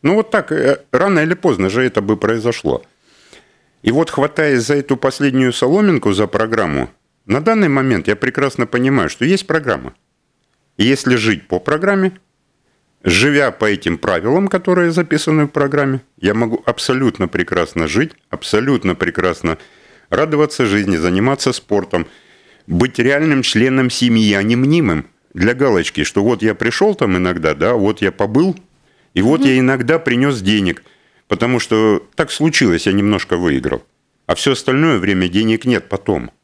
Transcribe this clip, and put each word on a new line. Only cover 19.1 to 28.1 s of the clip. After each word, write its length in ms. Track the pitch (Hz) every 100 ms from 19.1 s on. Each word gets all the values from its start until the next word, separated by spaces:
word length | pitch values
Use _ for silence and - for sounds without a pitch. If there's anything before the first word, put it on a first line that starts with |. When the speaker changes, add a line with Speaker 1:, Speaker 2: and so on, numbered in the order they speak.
| - 90 85 85 76 - _ - - _
Speaker 1:
радоваться 560 | - 156 147 151 - 120
жизни, 300 | 101 98 87
заниматься 560 | 87 92 117 135 -
спортом, 540 | 123 _ 101 92 92 80 - _ _ _ _ -
быть 320 | 87 127 -
реальным 440 | 123 139 156 139
членом 480 | 131 113 127 131 127
семьи, 440 | - 123 117 107
а 80 | 101
не 140 | 104 120
мнимым – 500 | 135 165 135 80 - _ _
для 200 | - 98
галочки, 500 | 127 139 98 82 -
что 180 | 73 -
вот 200 | 104 117
я 120 | 107
пришёл 400 | 107 110 - 208
там 220 | 196 110 92
иногда, 380 | 90 87 78
да, 200 | 71 87
вот 280 | 120 101 107
я 80 | 98